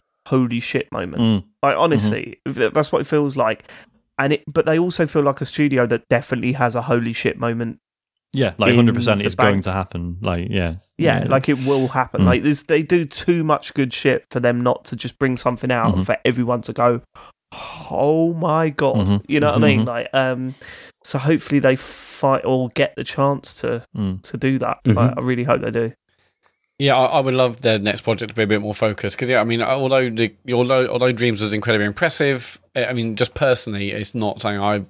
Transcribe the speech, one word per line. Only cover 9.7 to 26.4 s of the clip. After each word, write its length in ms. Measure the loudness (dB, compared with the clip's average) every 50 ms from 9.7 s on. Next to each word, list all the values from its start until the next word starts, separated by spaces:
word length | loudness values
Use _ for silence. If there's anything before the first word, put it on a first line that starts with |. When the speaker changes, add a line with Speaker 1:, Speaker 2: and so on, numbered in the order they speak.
Speaker 2:
happen. 460 | -2 -4 -4 -4 -6 -8 -8 -8 -8 -6
Like, 260 | -4 -4 -2 -2 -4 -2
yeah. 260 | -2 -2 -2 -2 -4 -8 _ _ _ -2
Speaker 1:
Yeah, 240 | 0 0 2 0 0
Speaker 2:
Yeah. 40 | 2
Speaker 1:
like, 200 | 0 0 2 0
it 100 | -2 0 2
will 220 | 0 2 2 0 0
happen. 340 | 0 -2 -4 -2 0 2
Speaker 2:
Mm. 40 | 4
Speaker 1:
Like, 160 | 4 4 4
there's, 200 | 2 0 -2 -2 -2
they 180 | 0 0 0
do 220 | 2 2 0 0 0
too 380 | -2 -8 -6 0 0 0 2 2
much 300 | 0 0 0 -2 -6 -2
good 180 | -2 -2 -2
shit 320 | -2 -2 0 2 0 0 -2 -4
for 100 | -6 0
them 200 | 0 2 2 2
not 240 | 0 0 0 -2 -4
to 100 | -10 -10
just 220 | -8 -10 -10 -6 -2
bring 180 | -2 -2 -2
something 340 | 0 -2 -2 -2 -2 -2 -2
out 160 | 0 0 2
and 80 | 2 2
Speaker 2:
Mm-hmm. 80 | 0 0
Speaker 1:
for 120 | 0 -2 0 0
everyone 380 | -2 0 0 0 0 0 -2
to 100 | -2 -6
go, 300 | -2 0 2 2 2 0 -4 _ _ -20 -20 -20 -20 _ _ -20 -18 -16 -16 -16 -16 -16 -12 -8
"Oh 440 | -2 0 2 2 4 2 2 0 0
my 360 | -2 -2 0 0 2 0 0
God." 260 | 0 0 0 2 2
Speaker 2:
Mm-hmm. 200 | 2 2 2 2 0 0 0
Speaker 1:
You 120 | 0 2
know 80 | 2 2
what 80 | 4
I 20 | 4
mean? 220 | 4 4 4 4
Speaker 2:
Mm-hmm. 80 | 2 0
Speaker 1:
Like, 200 | -2 -6 -6 -2
um, 420 | 0 0 0 0 -2 -4 -6 -8 -8 -12 -18 -20 -20 -20 -20 -20 _ _
so 160 | -10 -6 -4 -2
hopefully 400 | 0 2 0 0 0 0 0 2
they 180 | 4 4 2
fight 680 | 2 -2 -12 -16 -16 -16 -14 -10 -2 0 2 2 2 2
or 240 | 0 0 0 0 -2
get 240 | 0 -2 -2 -2 -2
the 80 | -8 -10
chance 500 | -8 -2 0 0 0 0 -2 -4 -6 -6
to, 280 | -4 -4 -4 -4 -6 -8 _ -6
Speaker 2:
Mm. 260 | -4 -2 -2 -4 -6
Speaker 1:
to 140 | -8 -10 -8
do 220 | -4 -2 0 0 0
that. 200 | -2 -4 -4 -2 2
Speaker 3:
Mm-hmm. 120 | 2 4 4
Speaker 1:
Like, 180 | 4 2 2
I 40 | 0
really 240 | -2 -2 -2 -2 0
hope 160 | 0 0 0
they 80 | 0 -2
do. 220 | -2 -2 -4 -4 -6 _ _ _ _ _ _ _ _ _